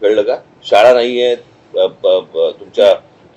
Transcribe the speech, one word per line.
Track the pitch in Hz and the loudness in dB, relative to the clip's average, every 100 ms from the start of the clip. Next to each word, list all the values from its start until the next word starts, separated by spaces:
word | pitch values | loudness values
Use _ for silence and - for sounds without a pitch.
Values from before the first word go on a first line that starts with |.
कळलं | 104 107 | -2 -2
का? | 107 135 _ _ | -2 -6 _ _
शाळा | - 104 120 | -2 4 4
नाही | 123 120 120 | 4 0 -2
आहेत, | 123 120 - _ _ - | -4 -4 -10 _ _ -4
अ, | 92 | -4
प-, | - 95 | -2 -2
प-, | 92 82 82 82 - | -2 -4 -4 -4 -6
तुमच्या, | 95 110 101 92 _ _ _ | -10 0 2 0 _ _ _